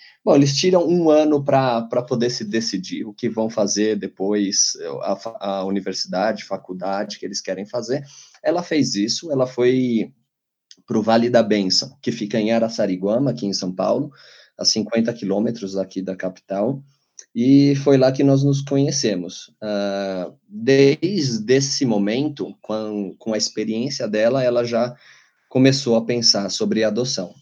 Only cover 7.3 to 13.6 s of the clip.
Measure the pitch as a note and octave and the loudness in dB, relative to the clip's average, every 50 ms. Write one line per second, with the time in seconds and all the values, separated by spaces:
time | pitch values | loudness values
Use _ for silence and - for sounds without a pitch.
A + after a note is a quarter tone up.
7.3 | G2+ - - - F#2+ F#2 G#2 G#2 - A#2+ A2+ A#2 B2+ C#3+ C#3+ - - - - - | -10 -10 -8 -8 -8 -8 -8 -8 -8 -8 -6 -4 -6 -6 -6 -10 -18 -20 -20 -20
8.3 | _ _ - D3+ E3 F3+ F3+ - E3+ D#3 B2 - A2+ G2+ G#2 A#2 - - - E3 | _ _ -4 -2 -2 -2 -2 -2 0 0 0 0 0 -2 -2 -2 -4 -6 -6 -4
9.3 | D3 C3 C3 B2+ - - A#2+ B2 C3 C3 B2+ B2 A#2 A2 F#2+ - - _ _ _ | -2 -2 -2 -2 0 2 2 2 4 2 2 0 0 0 -2 -4 -8 _ _ _
10.3 | _ _ _ _ _ _ _ _ - _ _ - A2 A2 G#2+ A2+ A2+ A#2 A#2 A#2+ | _ _ _ _ _ _ _ _ -20 _ _ -2 -2 0 2 2 2 2 2 2
11.3 | B2 A#2 A2+ G#2 G#2+ G#2 G2 F#2 - - - - - _ - B2+ A2+ - G#2+ G#2 | 2 2 4 4 2 0 2 0 0 -2 -2 -4 -10 _ -8 -8 -6 -6 -6 -4
12.3 | - A2+ G#2 G#2+ A2+ A2+ A2+ A2+ - - A2 G2 F#2 F2+ F#2 G2 G#2+ B2 C#3+ C#3 | -2 -2 0 0 2 0 0 -2 -2 -2 -2 -2 -2 -2 -2 -2 0 0 0 -2
13.3 | A#2 - - G2+ F#2+ - | -2 -2 -4 -4 -4 -4